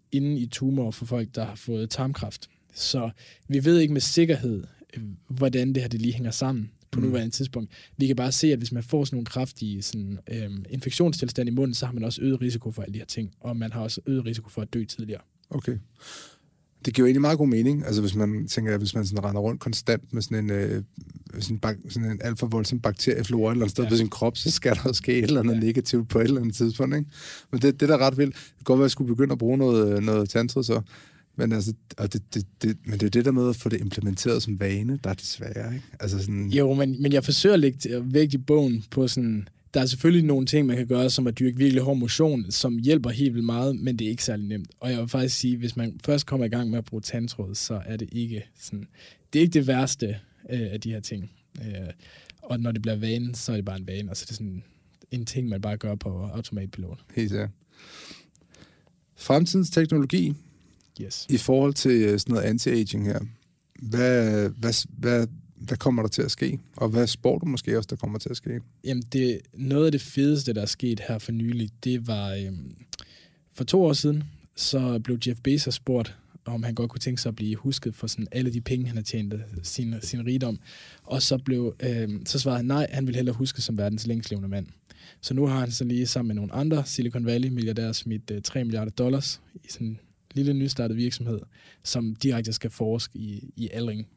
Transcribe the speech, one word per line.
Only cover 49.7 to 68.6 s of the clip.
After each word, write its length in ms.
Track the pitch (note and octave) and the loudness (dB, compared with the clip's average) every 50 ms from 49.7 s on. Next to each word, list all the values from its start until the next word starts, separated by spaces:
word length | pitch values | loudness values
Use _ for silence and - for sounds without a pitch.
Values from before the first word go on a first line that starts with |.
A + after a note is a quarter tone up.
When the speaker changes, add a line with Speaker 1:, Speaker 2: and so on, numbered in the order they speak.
| C3 B2+ C3+ B2 - - A#2 G#2 G#2 G2+ - _ _ _ - - | 4 4 2 0 0 -2 -2 -2 -2 -6 -8 _ _ _ -10 -6
Speaker 1:
øh, 180 | B2 B2 A2+ G2 | -4 -4 -2 -4
af 100 | G2 G#2+ | -4 -6
de 80 | - A2+ | -6 -6
her 80 | A2 G#2+ | -6 -6
ting. 320 | G#2 - A#2 G2+ F#2 G#2 - _ _ _ _ C#3+ | -8 -8 -8 -8 -10 -12 -14 _ _ _ _ -12
Øh, 100 | A#2+ G#2+ G2+ F#2+ F#2+ E2+ E2+ - - - - - - - - _ | -10 -10 -8 -8 -10 -10 -12 -14 -20 -20 -20 -20 -20 -20 -20 _
og 180 | - - B2 A#2 | -6 -4 -4 -2
når 120 | A#2 A#2+ | 0 -2
det 100 | A2+ A2+ | -2 -2
bliver 160 | G#2 A2+ A2 | -2 -2 -2
vane, 380 | G#2 A2 A2 A2+ A#2+ A#2+ B2 B2 | 0 0 -2 -2 -2 -2 -4 -6
så 160 | - - - | -6 -4 -4
er 40 | A2+ | -2
det 100 | G#2+ G2 | -2 -2
bare 120 | G2+ F#2+ F#2+ | -4 -6 -8
en 80 | F#2 | -8
vane, 220 | F#2+ F#2+ G2 G#2 F#2+ | -8 -8 -8 -8 -8
og 60 | F#2+ | -8
så 60 | - - | -10 -10
er 40 | |
det 80 | - A2 | -10 -10
sådan 280 | - A2+ G2+ F#2 F#2+ A2 - _ _ _ _ _ _ - _ | -8 -8 -8 -8 -10 -12 -14 _ _ _ _ _ _ -14 _
en 140 | - B2 A#2 | -8 -6 -6
ting, 220 | A#2 - C3 B2+ A#2 | -4 -4 -4 -2 -2
man 120 | G#2 G2 | -4 -4
bare 160 | G2+ G#2 G#2 | -4 -4 -4
gør 180 | G#2+ - G#2+ G#2 | -4 -4 -4 -4
på 140 | F#2+ - G#2 F#2 F#2 F#2+ G2+ - | -4 -4 -6 -6 -4 -6 -6 -6
automatpilot. 640 | A2 A2 - - G#2 G2 G2 - - F#2 E2+ E2 - - _ - | -8 -8 -8 -8 -8 -8 -8 -8 -10 -10 -10 -10 -14 -16 _ -4
Speaker 2:
Helt 140 | A#2+ A2+ G#2 | -2 -2 0
sikkert. 200 | G2+ G#2 G#2 G2+ - _ _ _ _ _ - - - - - - - - - _ _ _ _ _ - - - _ _ _ _ _ _ _ _ _ _ | -2 -2 -4 -4 -8 _ _ _ _ _ -20 -20 -20 -20 -20 -20 -20 -20 -20 _ _ _ _ _ -20 -20 -20 _ _ _ _ _ _ _ _ _ _
Fremtidens 540 | - - - C3+ D3 E3+ - - F#3+ F#3 D3+ | -18 2 4 6 6 6 6 4 2 2 4
teknologi 640 | - E3 D#3+ D#3 E3 D3+ C#3 C3 - - F3 D3+ D3 - - - - _ _ _ _ _ - _ _ - | 4 4 4 6 4 2 4 4 2 2 2 2 0 -4 -8 -20 -20 _ _ _ _ _ -20 _ _ -12
Speaker 1:
Yes. 240 | G#2+ F#2+ - - - - | -12 -10 -10 -10 -2 0
Speaker 2:
i 80 | C#3 | 0
forhold 360 | A2+ - - C3 C3+ C#3 C#3+ C#3 | 2 4 4 4 4 4 4 2
til, 180 | - - C3+ | 2 4 4
øh, 280 | B2 A#2 A2 G#2 G#2 G#2 | 6 6 6 4 4 2
sådan 140 | - - A#2+ | 2 0 0
noget 100 | G#2+ G2 | 2 2
anti-aging 600 | G#2+ A2 A#2 - - B2 A#2 G#2+ - - G#2+ G2+ | 2 0 2 2 2 2 2 0 0 -2 -2 -2
her. 140 | G2+ G#2+ A2+ G#2+ A#2 A#2 - _ _ _ _ _ _ _ - | -2 -2 -2 -6 -8 -12 -18 _ _ _ _ _ _ _ -14
Hvad, 680 | C3 A2+ A2 A#2+ B2 B2+ B2+ B2 A#2 A2 G#2+ G#2 G#2 G2 | -8 -4 0 2 4 4 6 4 4 4 4 4 2 0
hvad, 380 | G2+ A#2+ A2+ A#2 A2 - - - - | 0 -2 -2 0 0 0 -2 -4 -8
hvad, 300 | - B2 A#2+ A#2+ A#2+ A#2 A#2 - - - - _ | -4 0 2 2 2 2 0 -4 -12 -20 -20 _
hvad 200 | - - - - | -14 -8 -6 -6
kommer 240 | - - C#3 B2+ A#2 | 0 0 2 2 2
der 80 | G#2+ G#2+ | 0 0
til 120 | - - | 0 -2
at 100 | A#2 A2 | -2 -2
ske? 280 | - - - - - - - - _ | -2 -2 -2 -2 -2 -4 -8 -14 _
Og 120 | - - A2 | -2 -2 0
hvad 180 | A2 A#2 B2 | 2 2 2
spår 320 | A2+ - - - B2 B2+ - | 2 0 0 2 2 2 2
du 60 | E3+ | 0
måske 320 | E3+ C3 A2+ - - A#2 | -2 -2 -2 -2 0 0
også, 100 | A2+ A2 - | 0 0 -4
der 60 | - | -6
kommer 240 | A2 - G#2+ G#2 G#2+ | -6 -6 -6 -6 -6
til 100 | - - | -6 -8
at 80 | B2 | -10
ske? 220 | - - B2+ A#2+ A#2+ | -8 -8 -8 -8 -8